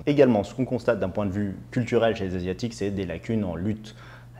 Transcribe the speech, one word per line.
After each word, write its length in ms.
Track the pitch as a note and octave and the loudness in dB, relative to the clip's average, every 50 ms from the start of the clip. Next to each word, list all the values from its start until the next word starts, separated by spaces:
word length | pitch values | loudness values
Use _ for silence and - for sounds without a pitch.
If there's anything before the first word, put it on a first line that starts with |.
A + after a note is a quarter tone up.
| D#2+ | -2
Également, 380 | D3 C#3+ C#3+ C#3 B2+ A#2 G#2 G2 | 2 6 6 8 8 6 4 2
ce 100 | - - | 0 -2
qu'on 100 | - B2+ | -4 -2
constate 360 | - B2+ A2+ - - A#2 G2+ | -2 -2 -2 0 0 0 2
d'un 80 | F#2+ F#2 | 0 -2
point 180 | F2 G#2+ G#2 | -2 -2 -2
de 60 | G2+ F#2 | -2 0
vue 260 | G#2 G2+ G2 F#2 - - - - | -2 -2 -2 -4 -8 -12 -6 -4
culturel 420 | C3 A#2+ A2 A#2+ A#2 A2 A2+ G#2 | -2 -2 2 2 4 4 4 2
chez 140 | F#2 G2 F#2 | 0 -2 -4
les 80 | F2+ | -2
Asiatiques, 360 | F#2 F2 F#2 F#2 - - A2+ A2+ | -2 -2 -4 -4 -4 -4 -6 -4
c'est 180 | - G2 G2+ G2+ | -4 -4 -4 -2
des 120 | G2 F#2+ | -2 -4
lacunes 380 | E2+ E2 E2+ - - A2+ A2 G#2 | -4 -6 -8 -4 -2 -2 0 0
en 140 | F2+ E2 | -2 -4
lutte. 400 | E2 F2+ G#2+ G#2+ G#2+ - - - - - - - - - - - - | -2 -2 -2 -4 -4 -6 -14 -18 -18 -20 -20 -20 -20 -20 -20 -18 -14